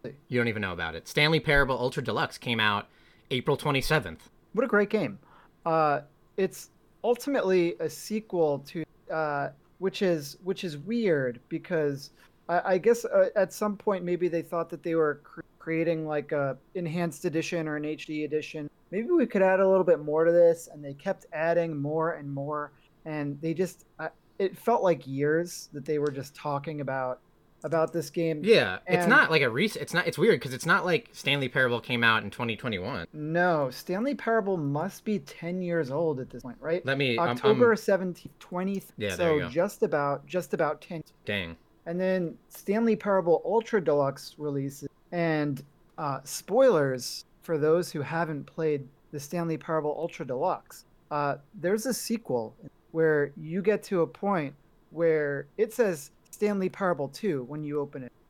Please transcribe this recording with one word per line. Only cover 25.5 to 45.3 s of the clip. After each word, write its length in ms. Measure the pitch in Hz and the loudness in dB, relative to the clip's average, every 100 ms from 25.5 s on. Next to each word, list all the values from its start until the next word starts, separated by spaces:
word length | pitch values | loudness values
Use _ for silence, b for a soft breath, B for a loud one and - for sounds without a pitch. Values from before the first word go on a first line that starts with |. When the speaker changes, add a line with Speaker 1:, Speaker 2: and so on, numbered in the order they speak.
| - - | -8 -12
Speaker 2:
that 120 | 147 | -12
they 140 | 143 151 | -4 0
were 120 | 147 | 0
just 240 | 139 135 | -4 -10
talking 460 | - 147 143 147 151 | -10 -6 -4 -6 -8
about, 400 | 135 135 127 127 _ _ _ _ | -6 -4 -4 -6 _ _ _ _
about 300 | 151 165 160 | -2 0 0
this 180 | 170 147 | -2 -4
game. 320 | 175 165 156 | -2 -2 0
Speaker 1:
Yeah, 360 | 185 202 107 92 - | 4 6 4 -2 0
it's 140 | 160 | 2
Speaker 2:
And 60 | 190 | 6
Speaker 1:
not 220 | 277 262 | 6 6
like 120 | 160 | 4
a 60 | 131 | 2
rec-, 280 | 117 214 - | 2 -2 -2
it's 180 | 101 | -4
not, 120 | 165 170 | -2 -2
it's 120 | 147 | 2
weird 220 | 214 147 | 4 4
'cause 120 | 135 | 0
it's 140 | 127 160 | -6 2
not 180 | 185 | 2
like 240 | 170 156 - | 2 0 -2
Stanley 360 | - 139 143 131 | -6 0 0 0
Parable 320 | 143 127 120 | 2 2 2
came 220 | - 120 | -2 2
out 220 | 117 110 | 4 4
in 60 | 104 | 0
twenty 260 | - 120 107 | -6 -4 -4
twenty-one. 500 | 127 95 95 120 82 | -4 -4 -4 -6 -8
Speaker 2:
No, 580 | 151 151 170 180 156 131 | -8 -2 2 4 4 0
Stanley 460 | - - 185 262 - | -4 -6 -4 -2 -2
Parable 400 | - 226 196 185 | 0 0 2 -2
must 480 | 143 143 190 - | 0 -2 -4 -6
be 160 | - 208 | -4 -4
ten 420 | 143 - 170 185 | -4 -12 -8 -6
years 280 | 180 170 131 | -2 -2 -2
old 280 | 139 165 135 | -2 -2 -2
at 100 | 127 | -6
this 140 | 123 | -12
point, 140 | 127 117 | -14 -10
right? 240 | 143 165 | -4 -2
Speaker 1:
Let 140 | - 135 | 0 0
me, 200 | 135 117 | 2 4
I'm, 120 | 170 | 2
Speaker 2:
October 400 | 247 214 214 240 | 4 4 6 6
Speaker 1:
I'm 60 | 220 | 4
Speaker 2:
seventeenth, 600 | - 190 185 170 - _ | 2 2 0 -6 -14 _
twenty, 420 | - 175 190 196 - - | -10 -4 -4 -4 -8 -6
Speaker 1:
Yeah, 140 | 208 | -4
there 60 | 180 | 0
Speaker 2:
so 180 | 170 151 | 2 2
Speaker 1:
you 40 | |
go. 60 | 120 | 0
Speaker 2:
just 360 | 139 196 - | 0 -2 0
about, 420 | 208 151 143 143 - | 0 0 0 -2 -4
just 280 | 185 175 | -6 -4
about 260 | 147 151 156 | -2 -2 -2
ten. 240 | - 170 - _ | -8 -12 -12 _
Speaker 1:
Dang. 320 | - 101 82 - _ _ - | -6 -4 -4 -10 _ _ -8
Speaker 2:
And 140 | 175 | -2
then 360 | 185 185 165 - _ | 0 0 -2 -6 _
Stanley 480 | - - 214 233 214 | -14 -2 0 2 2
Parable 460 | 208 190 170 160 | 2 2 4 2
Ultra 380 | 156 220 226 220 | 4 -2 0 0
Deluxe 520 | 160 143 139 139 - - | 2 2 2 -2 -14 -10
releases, 500 | 147 139 139 139 143 _ - | -6 -4 -6 -8 -16 _ -10
and, 500 | 175 165 | -2 0